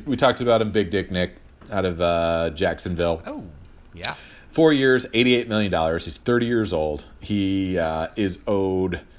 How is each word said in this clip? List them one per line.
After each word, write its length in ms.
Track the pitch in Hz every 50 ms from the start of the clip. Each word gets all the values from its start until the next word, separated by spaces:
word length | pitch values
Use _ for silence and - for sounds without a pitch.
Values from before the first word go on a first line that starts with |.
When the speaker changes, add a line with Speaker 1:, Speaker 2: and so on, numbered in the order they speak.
| -
Speaker 1:
we 100 | - 131 -
talked 240 | 143 131 120 -
about 200 | 123 120 117 113
him, 100 | 110 107
Big 180 | 98 110 101 90
Dick 200 | - 98 90 -
Nick, 260 | 95 90 90 87 - - - - - - - -
out 140 | 107 98 95
of, 160 | 92 87 80
uh, 480 | 87 85 85 85 82 82 85 82 82 85
Jacksonville. 720 | 82 76 95 90 82 - - 98 90 82 87 85 82 80 -
Speaker 2:
Oh, 180 | - 285 302 113 92 78 - - - - - - - -
yeah. 220 | 87 - - - - - - - - - -
Speaker 1:
Four 240 | - - 160 160 156
years, 320 | 139 135 131 127 127 - - -
eighty-eight 340 | 113 123 123 123 120 120 -
million 240 | 107 107 107 98
dollars. 320 | 87 85 80 80 82 82 -
He's 140 | - 78 -
thirty 300 | - - 120 120 120 117
years 260 | 120 117 110 98 90
old. 340 | 80 78 78 76 73 - - - -
He, 560 | - - 107 101 98 95 95 98 95 92 92 90
uh, 320 | 82 80 80 80 80 80 - -
is 220 | 107 95 90 - -
owed 540 | - 104 98 98 95 92 95 92 92 87 85 - - -